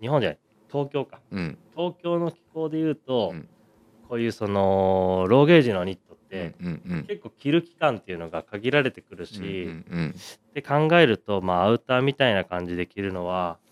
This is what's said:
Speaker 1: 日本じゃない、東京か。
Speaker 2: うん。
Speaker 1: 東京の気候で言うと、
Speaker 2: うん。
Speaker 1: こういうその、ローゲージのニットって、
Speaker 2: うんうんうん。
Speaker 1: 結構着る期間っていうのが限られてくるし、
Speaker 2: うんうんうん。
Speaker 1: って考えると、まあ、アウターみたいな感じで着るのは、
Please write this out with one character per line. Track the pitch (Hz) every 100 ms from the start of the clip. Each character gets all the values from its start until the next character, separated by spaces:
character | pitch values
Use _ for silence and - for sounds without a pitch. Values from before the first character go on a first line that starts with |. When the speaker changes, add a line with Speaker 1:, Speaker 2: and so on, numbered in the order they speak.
Speaker 1:
日 | 117
本 | 147
じ | 95
ゃ |
な |
い、 | - _ _ _
東 | 143 139
京 | 139
か。 | - - _
Speaker 2:
う | 101
ん。 | 82 - _ 165
Speaker 1:
東 | 175 170
京 | 170 170
の | 170
気 | - _
候 | 160 156
で | 160
言 | 156
う | 147
と、 | - 123 92
Speaker 2:
う | 80
ん。 | - _ _ _ _ _ -
Speaker 1:
こ | 120
う |
い | 117
う |
そ | - 104
の、 | 98 95 95 95 92 92 92 92
ロ | 131
ー | 147
ゲ | 170
ー |
ジ | 123
の | 95
ニ | 92
ッ | 92 _
ト |
っ | -
て、 | _ 95 85 87
Speaker 2:
う |
ん | 90
う |
ん | 76 90
う | 85
ん。 |
Speaker 1:
結 | 170 415
構 | 110
着 | - 139
る | 165
期 | 165 -
間 | 156 110
っ |
て | -
い | 87
う |
の | 82
が | 82
限 | - 104 120
ら | 147
れ | 131
て | -
く | -
る | 87 85
し、 | 101
Speaker 2:
う |
ん |
う | 82 95 90 82 - 87
ん |
う | 78
ん。 |
Speaker 1:
っ | 92 - - _
て | 147
考 | - 143 156 175
え | 143
る | 104
と、 | - 98
ま | 92 90
あ、 | 98
ア |
ウ | 117
タ | - 127
ー |
み | 139
た | 139 131
い |
な | 98
感 | 90 90 90
じ |
で | 87 87
着 | 101
る | 98
の | 92
は、 | 87 92 87 82 _